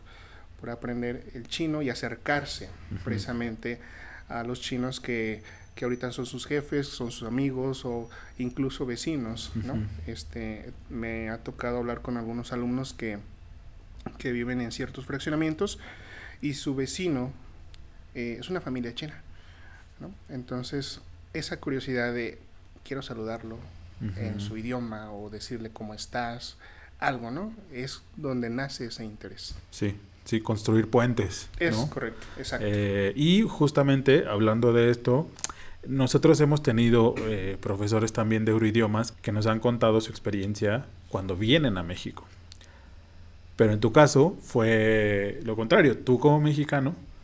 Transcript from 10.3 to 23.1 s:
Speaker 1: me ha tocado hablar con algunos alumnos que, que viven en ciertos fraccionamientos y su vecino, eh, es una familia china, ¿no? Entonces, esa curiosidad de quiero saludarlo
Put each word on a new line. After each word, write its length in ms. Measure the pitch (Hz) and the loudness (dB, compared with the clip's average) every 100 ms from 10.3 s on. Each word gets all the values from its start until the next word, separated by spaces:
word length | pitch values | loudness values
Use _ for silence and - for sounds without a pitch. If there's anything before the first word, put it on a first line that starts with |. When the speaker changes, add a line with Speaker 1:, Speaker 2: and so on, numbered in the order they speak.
| 117 113 107 - - - | -8 -8 -8 -12 -14 -10
Speaker 1:
me 400 | 117 113 113 110 | -6 -4 -4 -6
ha 80 | 117 | -8
tocado 400 | - - 123 123 | -10 -6 -4 -2
hablar 240 | 120 117 | -2 -4
con 160 | - 120 | -4 -4
algunos 340 | 113 120 123 | -4 -6 -6
alumnos 420 | 123 123 127 131 | -4 -2 -2 -4
que, 260 | - 113 101 104 - - - - - - - - - | -6 -6 -6 -10 -18 -18 -18 -18 -18 -18 -14 -14 -8
que 140 | 131 | -4
viven 260 | 123 120 127 | -4 -2 -4
en 120 | 120 | -4
ciertos 320 | - 127 - - | -6 -8 -10 -8
fraccionamientos 720 | 139 160 156 160 156 202 - - - - - - - | -6 -2 0 0 -2 -4 -6 -14 -16 -16 -16 -16 -8
y 140 | 147 135 | -6 -4
su 200 | 147 135 | -4 -2
vecino, 560 | 131 - 180 131 127 - - - - - - - - 131 | -2 -2 0 0 -2 -8 -16 -18 -18 -16 -18 -18 -14 -8
eh, 220 | 120 113 | -6 -6
es 100 | 123 | -6
una 100 | 180 | -6
familia 340 | 147 127 120 - | -4 -6 -6 -8
china, 260 | 151 - - - - - - - - - | -10 -12 -16 -18 -18 -20 -20 -20 -20 -16
¿no? 100 | 165 - - | -16 -16 -12
Entonces, 680 | 135 123 127 123 143 139 - - - - | -12 -8 -8 -6 -6 -6 -10 -16 -20 -10
esa 240 | 160 - 170 | -8 -8 -6
curiosidad 500 | 147 131 135 123 120 | -4 -4 -2 -2 0
de 260 | 120 117 - - - - - | -2 -4 -8 -18 -20 -20 -20
quiero 180 | - 135 | -10 -8
saludarlo 540 | 135 | -8